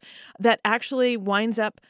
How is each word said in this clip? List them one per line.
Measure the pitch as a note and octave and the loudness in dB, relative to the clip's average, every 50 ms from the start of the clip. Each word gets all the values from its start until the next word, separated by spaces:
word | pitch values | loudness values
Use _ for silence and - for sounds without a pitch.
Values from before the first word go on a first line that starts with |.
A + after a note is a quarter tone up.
| - - - - - - - - | -18 -20 -20 -20 -20 -20 -6 0
that | F#3+ A#3 G#3+ - - | 2 2 2 2 0
actually | G#3 A3+ A#3+ - - C4+ B3+ B3+ B3 A#3+ | 0 0 -2 -2 -2 0 0 2 2 0
winds | A3 F#3+ G3+ G3 G3+ A3 A#3 G#3+ A3+ | -2 -2 0 0 0 0 0 -2 -2
up | G#3+ G#3+ - _ _ _ | -4 -4 -6 _ _ _